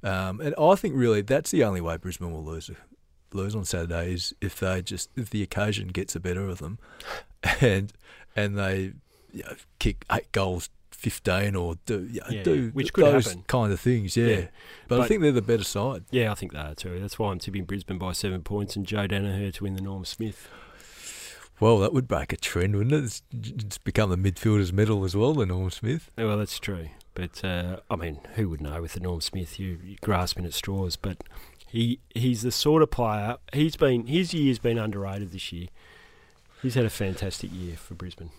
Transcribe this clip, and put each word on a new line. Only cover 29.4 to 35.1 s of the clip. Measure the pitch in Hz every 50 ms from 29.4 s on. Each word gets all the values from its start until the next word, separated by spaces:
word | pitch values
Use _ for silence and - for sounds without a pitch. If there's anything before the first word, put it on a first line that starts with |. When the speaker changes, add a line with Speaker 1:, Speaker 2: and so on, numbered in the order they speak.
| 90 82 - -
Speaker 2:
You, | 98 92 90 80 87
you're | 92 98 -
grasping | - - 104 90 90 87 - - 90
at | 85 -
straws. | - - - 98 98 95 90 85
But | - - 104 92 - - - - - - - - - -
he, | - - 113 117 117 123 131 - _ -
he's | 113 120 127 123 110 110
the | 123 -
sort | - - 147 151 160 156
of | - -
player, | - 120 110 107 107 101 107 123 - - - -
he's | 139 151 165 151
been, | - 160 139 127 120 113
his | 117 139 175 190 170 185
year's | 165 147 135 127 110
been | - 123 117 117
underrated | 110 107 101 101 98 98